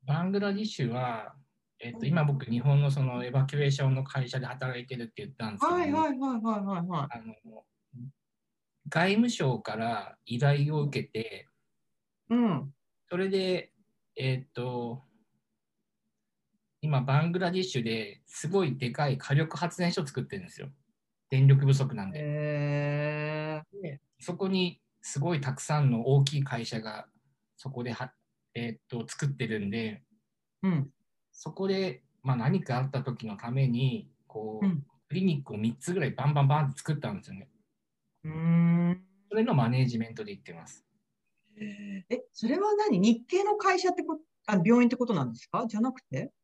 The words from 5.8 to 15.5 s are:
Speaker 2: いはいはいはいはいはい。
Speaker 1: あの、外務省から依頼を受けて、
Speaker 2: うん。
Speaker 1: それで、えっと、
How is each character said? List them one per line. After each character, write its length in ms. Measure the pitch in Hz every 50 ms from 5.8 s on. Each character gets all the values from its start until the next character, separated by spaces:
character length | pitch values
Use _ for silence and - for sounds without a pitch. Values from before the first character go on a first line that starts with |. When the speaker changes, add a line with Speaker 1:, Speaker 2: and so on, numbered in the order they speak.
| 349
Speaker 2:
い 60 | 294 285
は 160 | 311 320 294
い 100 | 269 247
は 0 |
い 0 |
は 180 | 269 269 254 226 214 226 220 208
い 60 | 196
は 180 | 196 196 175 175
い 40 |
は 180 | 185 175 156 135
い。 20 | 143
Speaker 1:
あ 100 | - 117
の、 160 | 113 113 110 - _ 113 - 214 _ _ _ _ _ _ - 123 120 139 - _ _ _ _ _ _ _ _ _ _ _ _ _ _ 147
外 220 | - 160 170 190
務 200 | 202 220 240 247
省 300 | 226 - 180 131 120 110
か 160 | - - 104
ら 420 | 110 113 117 117 - - - - _ _
依 160 | - 120 120
頼 340 | 139 139 143 143 143 147 156
を 80 | 151 143
受 220 | 143 135 - 104
け 40 | -
て、 380 | _ 110 110 - - - - _ _ _ _ _ _ _ _ _ _ _ _ _ _ _ _ _
Speaker 2:
う 40 | 226
ん。 400 | 247 240 220 170 131 127 139 - _ _ _ _ _ _ _
Speaker 1:
そ 80 | 175
れ 120 | 175 190 196
で、 440 | 190 190 190 185 185 170 - _ _ _ _ _ _ _ _ _ _
え 180 | - 127 131 131
っ 100 | 127 - _ _
と、 520 | 123 120 127 123 123 120 117 117 131 - _ _ _ _ _ _ _ _ _